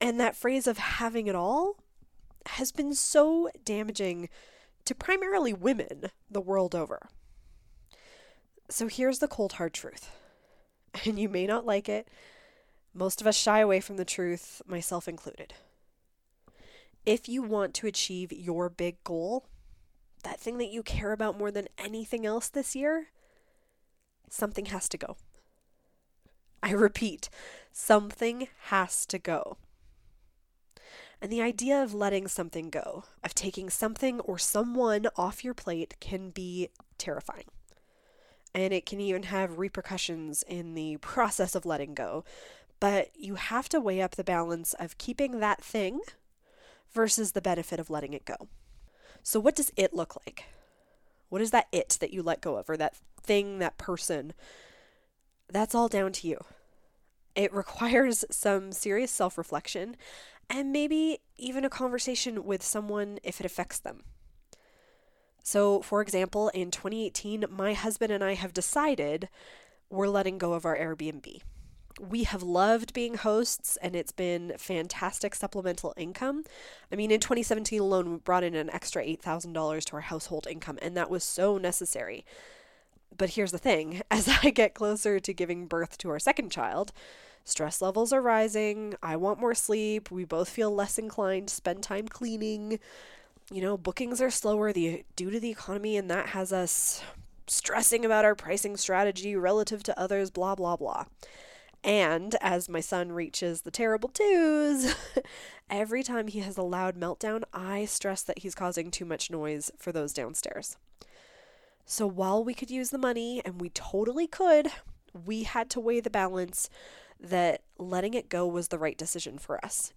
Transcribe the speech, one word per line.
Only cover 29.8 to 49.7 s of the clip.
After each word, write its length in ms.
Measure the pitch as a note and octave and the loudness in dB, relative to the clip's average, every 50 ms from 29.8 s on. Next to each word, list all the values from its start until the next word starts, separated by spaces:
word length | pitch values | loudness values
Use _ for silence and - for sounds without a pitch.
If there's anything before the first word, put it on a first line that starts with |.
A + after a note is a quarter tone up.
| - - - _ - - - - _ _ _ _ _ _ _ _ _ _ - - - - - - - - - - | -20 -20 -20 _ -20 -20 -20 -20 _ _ _ _ _ _ _ _ _ _ -20 -20 -20 -20 -20 -20 -20 -20 -16 -10
And 120 | - G3+ | -6 -4
the 100 | A#3 A#3 | 0 0
idea 400 | A3+ A#3+ A3+ G#3+ A#3+ C4+ C#4+ C#4 | 0 0 0 0 2 4 4 4
of 100 | C4 A3 | 2 2
letting 360 | G#3 G#3 G3+ G3+ G3+ F#3+ G3 F#3 | 0 0 2 2 2 2 0 -2
something 420 | - - E3+ E3 - E3 D#3+ D#3+ | -4 -4 -4 -4 -4 -8 -6 -6
go, 340 | - D#3 - - - E3+ - - - - - | -6 -6 -6 -6 -8 -10 -12 -16 -16 -10 -8
of 100 | E3+ - | -4 -2
taking 360 | - F#3 G3 - F#3+ F#3+ F#3+ | -2 -2 -2 -6 -6 -6 -6
something 500 | - - A3+ G#3+ A3 - C4+ C4 A#3+ A#3+ | -4 -2 -2 -2 -2 0 0 0 0 -2
or 180 | - - F3+ E3+ | -4 -4 -2 -2
someone 680 | - - - G#3 A#3 A#3+ A#3+ B3+ A#3+ A3 G#3 G#3 G#3+ A3 - | 0 0 2 2 0 0 2 2 4 4 4 2 2 0 0
off 260 | - F3+ G3 - - | 0 -2 -2 -2 -6
your 100 | - B3 | -8 -8
plate, 440 | B3 - - F#3+ E3+ E3 E3 - - - | -8 -6 -6 -4 -4 -4 -4 -6 -8 -12
can 320 | - - G3 F#3 F#3+ F#3 | -8 -6 -6 -6 -6 -8
be 380 | - F#3+ F#3 F3+ F3+ F3+ F3 - _ - - _ - | -10 -8 -8 -6 -4 -4 -6 -6 _ -16 -20 _ -12
terrifying. 480 | - - F3 D3 - - - - - - - - - - - - _ _ _ _ _ _ _ _ _ _ _ _ _ _ - - | -10 -6 -6 -6 -6 -8 -10 -12 -12 -14 -18 -20 -20 -20 -20 -20 _ _ _ _ _ _ _ _ _ _ _ _ _ _ -4 0
And 180 | F#3 F#3+ F#3+ | 0 2 2
it 140 | F#3+ F3+ - | 2 0 -2
can 140 | - G3 G3 | -4 -6 -4
even 240 | G3+ G3 F#3 F#3 F#3 | -2 0 0 -2 -2
have 340 | F#3 G3+ F#3+ F#3+ F3 E3 E3+ | -2 0 0 0 0 -2 -2
repercussions 880 | F#3+ F#3+ - F#3+ - - G3 F3+ - - E3 D#3+ D#3 D#3 D3 - F3 | -4 -4 -4 -6 -8 -6 -4 -4 -4 -4 -4 -6 -6 -6 -4 -4 -4
in 300 | - F3+ F3 E3+ E3 E3 | -4 -6 -8 -6 -6 -6
the 240 | D#3+ D#3 D#3 D3+ D3 | -6 -4 -6 -6 -8
process 580 | - - - B3+ A3+ G#3 - - F#3+ F3+ - | -8 -4 2 2 2 2 2 0 0 0 -2
of 100 | F3+ - | -4 -2
letting 260 | F3 D#3 C#3+ C#3+ D3 | -2 -2 -2 -2 -6
go. 320 | C#3+ - A#2 E2 G#2+ D#3+ - - - - - - - - - _ - - | -6 -6 -6 -4 -6 -6 -8 -10 -18 -20 -20 -20 -20 -20 -20 _ -6 0
But 320 | G3+ G3+ G3+ G3 - - - | 0 2 4 2 0 0 -4
you 180 | D#4 C#4+ G3 G3 | -14 -10 -8 -8
have 340 | F#3 - - A3+ B3 C4 - | -6 -4 -2 -2 -2 0 2
to 100 | - D#4 | 2 2
weigh 200 | A#3 G3+ F#3 F#3+ | 2 2 2 2
up 140 | F#3+ F#3 - | 0 0 -2
the 80 | - | -2
balance 520 | F3+ F#3 F3 E3+ E3+ E3+ E3+ E3 E3 - - | 0 2 2 2 2 0 -2 -2 -2 -4 -4
of 220 | - F3 E3 - | -4 -6 -8 -10
keeping 440 | - - A#3+ A#3+ - C#4+ B3+ B3 A3+ | -10 -6 -4 -2 0 0 0 0 2
that 200 | G#3+ G#3 - - | 2 2 2 0
thing 400 | - - - A3 G3 F#3 B3 D#4+ A4+ - - _ _ _ _ _ _ _ _ _ - - - _ _ _ | -2 -4 -2 0 0 0 -2 -4 -6 -8 -14 _ _ _ _ _ _ _ _ _ -20 -20 -20 _ _ _
versus 400 | - A3+ A3 G#3+ - A3+ G#3+ F3+ | 2 2 4 4 4 2 0 0
the 100 | - G3 | -2 0
benefit 380 | - G3 F3 E3+ E3 - F3+ E3+ | 2 2 2 0 0 -4 -6 -6
of 100 | D#3+ - | -4 -4
letting 240 | D#3 D3+ D3 C3+ D3 | -4 -4 -4 -4 -8
it 100 | - - | -8 -8
go. 240 | - - - G#3 - - - - - - - - - _ _ - - - - - | -10 -10 -10 -12 -14 -20 -20 -20 -20 -20 -20 -20 -20 _ _ -20 -20 -20 -10 -4
So 160 | - - A3 | 0 2 4
what 160 | G#3 D4 C#4+ | 6 4 4
does 160 | - C#4 - | 4 0 0